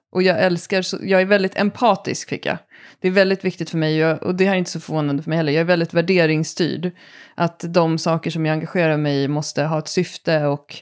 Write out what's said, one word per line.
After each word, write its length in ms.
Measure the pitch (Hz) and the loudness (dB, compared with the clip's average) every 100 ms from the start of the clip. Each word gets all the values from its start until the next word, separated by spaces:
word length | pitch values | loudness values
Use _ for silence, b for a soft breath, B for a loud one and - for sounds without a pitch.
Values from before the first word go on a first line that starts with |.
| _ | _
och 100 | 185 | 0
jag 180 | 185 175 | 2 2
älskar 420 | 185 175 - 190 | 2 0 -2 -4
så, 160 | 185 - | -2 -8
jag 180 | 190 190 | 2 2
är 40 | 185 | 4
väldigt 300 | 202 190 - | 2 2 0
empatisk, 680 | 202 - 240 190 - - - | -2 2 2 2 -2 -6 -6
fick 180 | - - | -6 -4
jag. 120 | - B B B B | -6 B B B B
Det 80 | 185 | 0
är 40 | |
väldigt 320 | 185 190 190 | 4 4 2
viktigt 260 | 190 - 165 | -2 -6 -6
för 80 | 160 | -2
mig, 260 | 156 156 | 0 2
och 60 | 160 | 2
jag, 120 | 156 | 0
och 120 | - | -2
det 100 | 185 | 0
här 100 | 190 | 2
är 40 | 190 | 2
inte 120 | 175 | -2
så 100 | 165 | -8
förvånande 420 | - 156 147 143 | -6 -2 0 -2
för 80 | 156 | -2
mig 60 | 160 | 0
heller. 160 | 151 | 2
Jag 80 | 151 | 0
är 40 | |
väldigt 300 | 165 175 165 | 2 0 2
värderingsstyrd. 960 | 170 170 180 160 156 160 - 165 131 180 175 B B B | 0 2 4 4 2 -2 -2 -2 -2 -6 -8 B B B
Att 300 | - 170 - 170 | -4 -4 -4 0
de 300 | 175 165 160 | 2 2 0
saker 320 | 175 165 165 | 0 -2 -2
som 160 | 165 156 | -2 -2
jag 60 | |
engagerar 440 | 156 156 185 160 151 | -2 -2 0 2 2
mig 260 | 147 139 | 0 0
i 60 | 139 | 0
måste 340 | 147 151 - | -2 -4 -4
ha 140 | 151 160 | -2 -2
ett 100 | 151 | -2
syfte 560 | - 175 - - 156 147 | -2 -4 -6 -2 0 0
och, 280 | 143 _ - | -2 _ -20